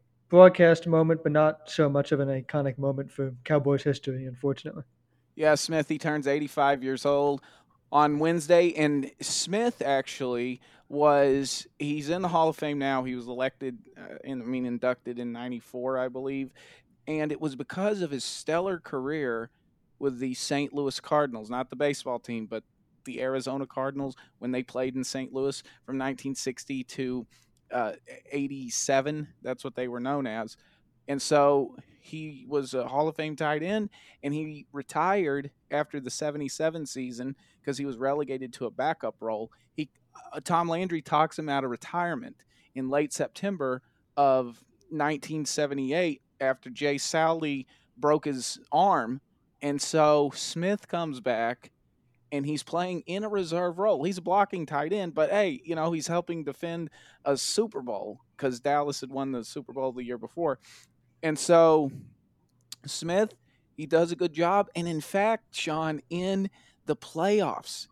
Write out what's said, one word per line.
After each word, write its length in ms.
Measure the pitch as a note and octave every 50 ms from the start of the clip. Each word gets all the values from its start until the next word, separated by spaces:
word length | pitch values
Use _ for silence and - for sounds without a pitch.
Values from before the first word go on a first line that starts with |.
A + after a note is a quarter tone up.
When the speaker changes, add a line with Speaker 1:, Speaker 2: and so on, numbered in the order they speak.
| _ _ _ _ _ _
Speaker 1:
broadcast 580 | F3 F3 F#3 F#3 F3+ - F3 E3 E3 E3 -
moment, 360 | E3+ D#3+ D#3+ D#3+ D#3+ E3 D#3+ -
but 100 | D3+ D3
not 380 | D3+ D3+ D#3 D3+ - - -
so 180 | - - D#3 C#3+
much 240 | C#3 C#3+ C#3 - D#3
of 80 | C#3
an 80 | C#3 C3+
iconic 500 | C3+ C3 B2 - - D3+ C#3 C#3 B2+ C#3
moment 320 | C#3 C#3 C3+ C3+ C3+ C#3
for 240 | - - C3+ C3 B2+ B2 -
Cowboys 380 | - D#3 D3 C3 C#3+ C#3+ C3+ -
history, 440 | D3 C3+ - - C#3 C3 B2+ C3
unfortunately. 580 | C3 B2 B2 - C#3 C3+ - - D3+ - - C3+ - _ _ _ _ _ _ _ _ _
Speaker 2:
Yeah, 200 | - D#3 D#3 D3+
Smith, 320 | - - - E3 D#3+ D3 -
he 100 | D#3 D3+
turns 300 | - D#3+ D3+ D3+ C3+ C#3+
eighty-five 560 | C#3 D3+ D3+ C3+ - D3+ C#3+ C#3 C#3 B2 B2
years 200 | C3 C3+ B2 -
old 380 | C#3+ C#3+ C#3+ C#3+ C#3+ C#3+ C3+ - - - _ _ _ _ _ _ _
on 280 | - D3 D3 D3 D3 D3
Wednesday. 540 | D#3 E3 E3+ F3 D3+ D3 F3 E3+ F3 F3 E3
And 360 | D#3+ D3+ D3 D3 C#3+ C3+ - - _
Smith 640 | C#3+ - - - - E3+ F3+ G#3+ A#3 A#3+ A#3 - -
actually 760 | C#3 C#3 C3 C3+ - - - C3+ B2 B2 A#2+ A#2+ B2+ B2+ B2 - - - - _ -
was, 800 | C#3 D3 D3 D3+ C#3+ C#3+ C#3 C#3 C3+ C#3 C#3 C3 - - - - _ -
he's 320 | D3 D3 D3 D3+ C#3+ C#3+
in 120 | E3+ F3+ F#3+
the 60 | F3
Hall 200 | E3+ E3 D#3+ D#3+
of 80 | D#3
Fame 220 | - D#3 D3+ D3 C#3+
now. 260 | C3+ C3+ C3+ C3 B2+
He 100 | C3 B2+
was 120 | B2 A#2
elected, 520 | B2 B2 A#2+ C3 C3 B2+ _ C#3 C3 B2 A2 - - -
uh, 200 | C#3 - - - - -
in, 180 | C3+ C3+ B2+ A2+
I 20 |
mean, 220 | A#2+ C3 B2+ B2+
inducted 520 | B2 A#2+ A#2 B2 B2+ B2 B2 _ C3 B2 A#2+
in 140 | B2 A#2+ A#2
ninety-four, 680 | A#2 A#2+ B2 B2 A#2 - - - B2 B2 C3 C3 B2+
I 100 | B2+ C3
believe. 440 | B2 C3 C3+ C3+ C#3 C3+ C3+ B2+ - - - - - - _ _ _ _ _
And 240 | - D#3 D#3 D3+ D3+
it 100 | D3+ C3
was 140 | D#3 D3+ C3
because 460 | B2+ C#3 - - F#3 G3 G#3 G#3+ G3+
of 100 | F3+ D3+
his 140 | C#3+ B2+ -
stellar 540 | - - - - - D#3 E3+ F#3 G3 F#3 E3
career 720 | - - - C3+ B2+ C#3 D#3 D#3+ C#3+ B2+ A#2 A2+ A2+ A2+ _ _ _ _ _ _ _ _ _ _
with 200 | C#3 C#3 B2+ A#2+
the 160 | C3+ C3 B2+
Saint 380 | - - - D3 C#3 C#3+ C#3 -
Louis 260 | C#3+ C#3+ C3+ - -
Cardinals, 500 | - - D#3 D3+ D3 C3+ A#2 A2 G#2+ G#2+
not 200 | B2 B2 C3 -
the 60 | -
baseball 420 | B2+ D3 C#3+ C3 - - C3+ B2 A#2
team, 280 | - - A#2 A2+ A2
but 180 | G2+ A2+ A2 - _ _ _ _ _ _ _ _
the 160 | C3+ B2 A#2+
Arizona 460 | B2+ C3 C3+ C3 B2+ C3+ C3 C#3 C3+
Cardinals 500 | - - C3+ C3 C3+ C#3 C#3 C#3 C3+ C3 - - _ _ _
when 140 | - B2 B2+
they 100 | B2+ B2+
played 340 | - - B2+ C3 C3 B2
in 80 | C3 B2+
Saint 280 | - - C3+ C3 C3 C3
Louis 300 | C3 C3+ C#3 C#3 - - - - _ _
from 140 | - C3 C3+
nineteen 360 | C3 C3+ C3+ B2+ - C#3 C3+
sixty 500 | - - C#3 B2 - - - C#3 C3 B2
to, 420 | - - - C3 B2+ B2+ B2+ A2+ - _ _ _ _ _ _ _ _ -
uh, 200 | B2 A#2 G#2+ - - _ - C3 - - -
eighty-seven. 960 | C#3 C#3+ C#3 C#3 C#3 C#3 C3 A#2+ - - - - C3+ C3+ C3+ D3 D#3 D3+ D3 - - _ -
That's 220 | B2 B2+ - -
what 100 | C3+ A#2+
they 140 | - B2+ B2
were 120 | A#2+ B2
known 260 | A#2+ C3 C#3+ C#3+ C3+
as. 300 | A#2+ G#2+ A2+ A2 A#2 - - _ _ _ _ _ _ _ _ _
And 140 | - C#3+ C#3
so 560 | - - D3+ D3 C#3+ C#3+ C#3+ C#3 C3+ - - - - _ _ _
he 460 | _ - - D#3+ D#3 D#3 D3 C3 B2 B2
was 240 | C#3+ C#3+ C3+ B2 -
a 160 | B2+ A#2+ -
Hall 200 | B2+ C#3 D3+ D#3+
of 80 | D#3
Fame 200 | - D#3 D#3 D3+
tight 260 | - D#3+ D3+ D3+ D3+ D#3+
end, 280 | F#3 G#3 A3 G#3 G#3 - - - - - _ -
and 100 | C#3+ D3
he 340 | D3+ D#3 D#3 D3+ D3 - - -
retired 800 | C#3+ C3+ - - D#3 D#3+ F#3 G3 G#3 F#3 D3 C#3 C#3+ C#3 C#3 - _ _ _
after 300 | C#3+ D3 D3+ - - D3
the 100 | C3 B2+
seventy-seven 760 | - - D#3 D3+ C#3+ D3+ D3 C3 - - D#3 D#3+ D#3+ E3+ D3+
season 500 | C3+ - C3+ C3 B2+ A#2+ A#2 B2+ C3+ C#3 - _ _ _ _ _
'cause 140 | D3 C3+
he 80 | A#2+ C#3+
was 140 | C#3 B2+ A2+
relegated 560 | C3 C3+ C#3+ D3+ D3+ C#3 C3+ C3 C3 B2 A#2+
to 100 | - B2+
a 60 | -
backup 460 | - - C3 D3+ D#3+ - - A2+ - _
role. 320 | A2 A2+ A2 G#2 A2+ - _ _ _ _ _
He, 160 | - D3+ - _ _ _ _ _ - - - -
uh, 80 | D#3
Tom 300 | D#3+ - F3 E3 E3+ E3+
Landry 320 | E3 E3+ F#3 F#3 E3+ D#3+ -
talks 360 | - D#3+ D3+ D#3 D#3 - -
him 120 | D#3 D3+
out 140 | C#3 C#3 C3+
of 60 | B2+
retirement 680 | A#2+ - - - - F3 F3 E3+ E3 B2 - - - - _ _ _ _ _ _ _
in 140 | C3+ C3 C3
late 240 | C3+ D3 D3+ C#3 -
September 680 | - C#3+ A#2+ - - - G3+ G3 E3+ C#3+ C3 B2+ C3 - _ _ _ _ _ _
of 480 | - C#3+ C#3 C3 C3 B2+ A#2+ A#2 A2+ _ _ _ _ _ _
nineteen 540 | E3 D3+ D3 D3+ D#3 C#3 C3+ - D#3 D#3 D3
seventy-eight 800 | - - - D3 C#3 C#3+ C#3 C3+ C3 C#3+ F3 F3+ E3 C#3+ - _ _ _ _
after 300 | C#3 C3 C3 - - C3+
Jay 260 | A#2+ - D3 C#3+ C#3+
Sowley 720 | C#3 - - - D#3+ D#3+ D#3+ E3 E3 D#3 D3+ C#3+ C3+ B2+ - _ _ _ _ _ B2
broke 260 | C3 D3 D3+ D#3 -
his 340 | D3+ C#3 B2+ A#2+ - - - - _ -
arm. 480 | D3+ F#3 G3+ F3+ D3 A#2 A2+ B2+ C#3 - _ _ _ _ _ _ _ -
And 180 | C#3+ C#3+ C#3+
so 500 | - - - D#3 D3+ D3+ D3+ D3 C#3+ C#3 -
Smith 540 | - - - - E3 E3+ F#3+ G#3 G3+ - -
comes 320 | - E3+ E3+ D#3+ C#3 B2+
back, 500 | G#2+ B2+ A#2+ A2 A#2 A#2 B2 - - - _ _ _ _ _ _ _ _ _ _ _ _ -
and 120 | C#3+ C#3
he's 180 | D3 D3+ D3 -
playing 400 | - - E3+ F3+ F3+ F#3 E3 -
in 180 | - F3 G3+ G#3+
a 40 | G#3+
reserve 500 | G#3 G3 F#3 D#3+ E3 E3+ F3+ F3 E3 F3
role. 260 | G3+ A3 G3+ - C#3+
He's 140 | F#3+ G3 F3+
a 40 | E3
blocking 440 | E3+ F3+ G3+ G3+ G3 - F3+ D#3
tight 260 | - D#3 C#3+ D3 D#3+ G3
end, 220 | G#3+ F#3+ E3+ C#3
but 160 | D#3 D#3 D3
hey, 320 | F3 G#3 G#3 F#3 C#3 B2 -
you 100 | D#3 E3
know, 180 | D#3+ D#3 E3+ E3+
he's 140 | D#3+ C#3
helping 380 | - E3 F3 E3+ - E3+ E3 D3+
defend 460 | C#3+ C3+ - - E3+ E3+ E3+ E3+ D3+ - - - - - _ -
a 120 | C#3+ C#3+
Super 440 | B2+ - - - - A3+ G#3+ - -
Bowl 400 | B2 B2 G#2+ G2 - G#2+ G#2 B2+ _ _ _
'cause 240 | - C#3+ C3+ B2+ A#2+
Dallas 400 | - C#3+ C#3+ D3 D3 D3 C#3 -
had 100 | - B2+
won 220 | C3+ C3+ C3+ C3+ C3
the 120 | A#2+ A2
Super 280 | - - D3 B2+ - B2
Bowl 200 | C3+ C3+ C3 A#2+
the 120 | B2+ B2
year 140 | A#2 B2 A#2
before. 400 | A2 G#2 - E3+ E3+ D#3 C3 - _ - - - - _ _ _ _ _ _ _ -
And 160 | D#3+ D#3 D#3
so 520 | - - F3 E3 E3 E3 D#3+ D#3 D3 C3+ A#2+ - - - - _ _ _ _ _ _ _ _ _ _ _ - - -
Smith, 480 | C#3+ - - E3 E3 F3 G3 A3 G#3+ - - _ _ _ _ _ _ _
he 100 | - D#3
does 260 | C#3+ D#3+ D#3+ E3+ E3 E3+
a 40 |
good 180 | - F3+ F3 D3
job. 340 | D#3 E3+ E3+ F#3+ G3+ G3+ - -
And 120 | F3 E3+
in 140 | F3 E3 D#3
fact, 540 | D3 - - G3 G3+ A3 A3+ A3 - _ -
Sean, 480 | - - D#3+ D#3 D#3+ D#3+ D#3+ D#3 D3 - _
in 400 | E3 F3 F3+ F#3+ F#3+ G3 G3 G3 - _ _ _ _ _ _
the 120 | - D3
playoffs, 920 | - - - - D#3+ E3+ G3 G#3 G#3+ F#3 C#3+ G#2 - - - - - - -